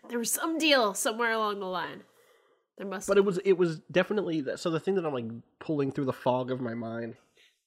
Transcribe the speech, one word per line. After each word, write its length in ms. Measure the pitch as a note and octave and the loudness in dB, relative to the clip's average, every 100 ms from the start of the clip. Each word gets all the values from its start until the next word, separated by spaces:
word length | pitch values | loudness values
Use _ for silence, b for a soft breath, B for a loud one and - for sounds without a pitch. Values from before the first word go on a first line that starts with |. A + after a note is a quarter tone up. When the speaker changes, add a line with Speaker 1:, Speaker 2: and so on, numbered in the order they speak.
| - | -6
Speaker 1:
there 80 | A#3+ | -4
was 140 | A#3 | -2
some 260 | - E4+ E4 | -2 -2 2
deal 360 | D#4 C#4 G#3+ F#3+ | 6 6 4 2
somewhere 380 | C4+ A3+ A#3 | -2 0 0
along 260 | A3+ G#3+ G3+ | 2 0 -2
the 60 | F#3+ | -4
line. 360 | F3+ D3 C#3+ - b b b b b b - | -4 -6 -10 -18 b b b b b b -12
There 100 | G3 | -8
must 200 | F#3+ G3+ | -6 0
Speaker 2:
But 100 | G3 | 0
it 80 | G3 | 0
was, 140 | F3+ | 0
it 140 | G3 F3 | 4 4
was 220 | F3 D#3+ - | 4 0 -2
definitely 500 | F3 F3+ G#3+ E3+ D#3+ | 0 2 0 0 -2
that. 180 | C3 - | -2 -2
So 100 | F3+ | 0
the 80 | D#3+ | 0
thing 160 | - F#3+ | 0 0
that 100 | E3 | 0
I'm, 80 | |
like, 160 | C3 A2+ A#2 - - | -2 -4 -10 -14 -12
pulling 320 | - D3+ C#3 | -4 0 0
through 140 | C#3+ C3+ | 0 -2
the 80 | |
fog 360 | - C3 B2+ B2+ | 0 2 2 0
of 120 | B2+ | -2
my 120 | A#2+ | -4
mind 420 | A#2 A2+ A#2 A#2 - b b b b | -4 -6 -6 -8 -10 b b b b